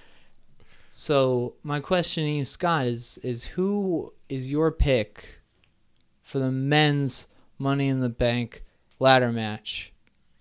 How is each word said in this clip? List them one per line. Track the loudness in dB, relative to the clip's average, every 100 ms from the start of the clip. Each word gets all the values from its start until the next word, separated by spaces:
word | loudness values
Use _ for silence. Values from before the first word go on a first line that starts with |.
| -20 -20 -20 -20 -20 -20 -20 -20 -20
So | -10 0 2 4 2 -2 -8
my | -6 -6
question | -2 -2 -2 -2
to | -2
you, | -2
Scott, | -4 -2 0 0 0
is, | -4 -8 -8
is | -6 -8 -8 -4
who | -2 0 0 -2 -4 -14 -10
is | -8 -4
your | 0 0
pick | 2 2 2 0 -8 -20 -20 _ _ _ _ _ _ _ _
for | -8 -4
the | -2
men's | 0 2 4 4 2 0 -4 -8 _ _ -6
Money | -2 0 0
in | 0
the | -2
Bank | 0 0 0 -4 -10 -20 _ _ 0
ladder | 6 6 4
match? | 0 -4 -6 -10 -12 -12 -20 _ _ _ _